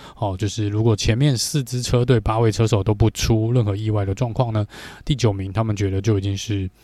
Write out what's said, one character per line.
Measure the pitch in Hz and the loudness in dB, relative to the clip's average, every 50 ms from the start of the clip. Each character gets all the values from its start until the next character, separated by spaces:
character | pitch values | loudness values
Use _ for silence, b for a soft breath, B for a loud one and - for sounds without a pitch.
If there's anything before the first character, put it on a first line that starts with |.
| B B B | B B B
哦， | - - 101 95 92 | -6 -4 -4 -4 -2
就 | 110 | -4
是 | 101 - - 107 101 | -4 -2 -2 -4 -2
如 | 101 107 110 | 0 2 2
果 | 120 110 | 2 2
前 | 104 - - 110 113 | 2 2 0 2 2
面 | 139 151 135 | 2 2 2
四 | 110 - - - 156 131 | 0 -2 -2 -2 -4 -4
支 | - - 123 123 | -2 -6 -6 -4
车 | - - 123 120 | 0 0 2 4
队 | 127 135 113 | 4 2 2
八 | 104 113 110 113 | 2 0 0 2
位 | 117 113 101 | 2 2 2
车 | - 117 110 | 2 2 2
手 | - 104 95 | 2 0 2
都 | 107 107 | 0 2
不 | 104 113 110 | 2 2 2
出 | - - - - 120 110 110 113 | 2 0 0 2 2 2 2 2
任 | 120 127 113 | 2 2 2
何 | 104 101 | 0 -2
意 | 101 110 107 | -2 -2 -2
外 | 104 104 101 | 0 0 0
的 | 95 95 | -2 -2
状 | - 131 117 110 | -2 -4 -4 -2
况 | 101 131 117 110 | -2 -2 0 0
呢， | 107 104 B B B B B B B B | -2 -2 B B B B B B B B
第 | - 156 | -4 -2
九 | 120 - 113 101 | 2 2 0 0
名 | 98 95 95 98 | 0 -4 -4 -2
他 | 113 113 | -2 0
们 | 110 107 | 0 0
觉 | 98 101 98 | 0 0 0
得 | 95 95 | 0 0
就 | 95 117 110 | 0 2 0
已 | 98 | 2
经 | 95 101 98 | 0 -2 -4
是 | 95 - - 104 98 95 92 - b | -4 -4 -4 -4 -2 -2 -4 -8 b